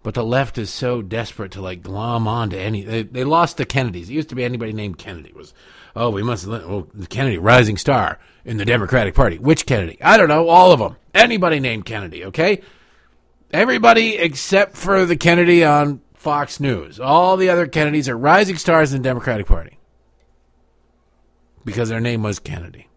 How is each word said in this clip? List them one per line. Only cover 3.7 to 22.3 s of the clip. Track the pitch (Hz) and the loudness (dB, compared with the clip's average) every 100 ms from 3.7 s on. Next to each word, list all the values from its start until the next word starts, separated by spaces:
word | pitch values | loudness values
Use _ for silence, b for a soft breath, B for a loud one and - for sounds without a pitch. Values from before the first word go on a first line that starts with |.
| 135 123 90 87 | -2 -4 -8 -10
It | |
used | 143 151 | -8 -8
to | |
be | 123 | -6
anybody | 123 123 110 | -6 -6 -8
named | 107 104 90 | -8 -10 -10
Kennedy | - 87 - | -16 -16 -18
was, | - 78 b b b b | -20 -20 b b b b
"Oh, | - 120 | -6 -4
we | 101 | -2
must, | 113 113 95 | -4 -6 -8
li-, | 113 | -10
oh, | 82 101 85 | -8 -10 -10
the | 104 90 | -16 -10
Kennedy, | 120 135 92 | -4 -2 0
rising | 98 123 110 101 | 4 6 4 0
star | - 131 110 - b b | 0 0 0 -6 b b
in | - 110 | -10 -6
the | |
Democratic | 101 120 98 131 104 | 0 0 2 0 2
Party." | - 120 82 | 2 2 2
Which | 127 160 - | 0 0 2
Kennedy? | 120 85 - | -2 -2 0
I | 160 220 | 4 6
don't | 170 | 6
know. | 151 165 | 2 6
All | 170 185 | 8 8
of | 151 | 6
'em. | 104 - _ | 2 -6 _
Anybody | 190 233 220 180 156 | 2 2 2 0 0
named | 131 110 | -2 -6
Kennedy, | 98 110 92 78 | -8 -10 -10 -12
okay? | 95 147 175 196 b b b b b b _ _ _ | -10 -2 0 0 b b b b b b _ _ _
Everybody | 156 240 247 233 226 226 208 | -2 0 4 4 4 2 -2
except | 170 139 - 190 196 - | -4 -4 0 0 0 -4
for | 185 190 | -2 0
the | 180 165 | 2 2
Kennedy | 170 170 175 175 | 2 4 6 6
on | 156 147 147 139 _ | 6 4 2 -4 _
Fox | _ 151 147 143 - | _ -4 -4 -4 -4
News. | 143 107 73 - | -4 -4 -8 -10
All | 131 160 180 185 | 2 4 4 2
the | 185 | 2
other | 175 160 | 2 0
Kennedys | 156 151 151 131 | 0 0 -2 -4
are | 117 | -2
rising | 139 185 202 170 | 4 4 2 -2
stars | - 165 151 | 2 2 2
in | 135 | 0
the | 127 | -2
Democratic | 123 - 107 98 | -4 -4 -6 2
Party. | 85 76 - _ _ _ _ _ _ _ _ _ _ _ _ _ _ _ _ _ _ | 0 0 -20 _ _ _ _ _ _ _ _ _ _ _ _ _ _ _ _ _ _
Because | - 101 113 | -10 -6 -4
their | 113 | -4
name | 120 117 | -4 -4
was | 107 | -4